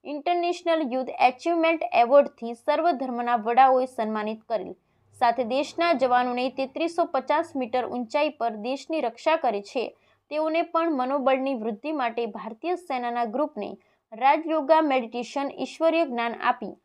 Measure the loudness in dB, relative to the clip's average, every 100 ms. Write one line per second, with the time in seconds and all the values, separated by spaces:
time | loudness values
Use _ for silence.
0 | -10 -6 -2 0 0 -2 0 0 0 -4
1 | -6 2 2 2 -2 2 2 0 0 2
2 | 6 6 6 _ -10 -8 -2 2 2 0
3 | -4 -4 -2 0 2 6 8 6 2 -2
4 | -4 -2 -4 -8 _ -6 -6 -14 _ _
5 | _ _ 2 2 0 0 -2 0 2 2
6 | 4 2 2 -2 -4 -4 -6 -2 -4 0
7 | 0 -2 0 0 0 -4 -2 -2 -4 -6
8 | -4 -2 -2 -2 -4 -4 -6 -6 -4 -4
9 | -4 -2 0 0 0 -2 -6 -6 -6 -8
10 | _ _ _ -4 -2 -2 -2 0 0 0
11 | -2 0 2 2 0 -4 -6 -6 -6 -4
12 | -4 -4 -6 -6 -12 -8 -6 -6 -4 -6
13 | -4 -4 -4 -2 -4 -4 -10 -12 _ _
14 | _ 0 2 2 2 -2 4 4 4 0
15 | -2 -8 -6 -6 -6 -6 -10 0 2 2
16 | 0 -2 -4 -2 -2 -2 -6 -12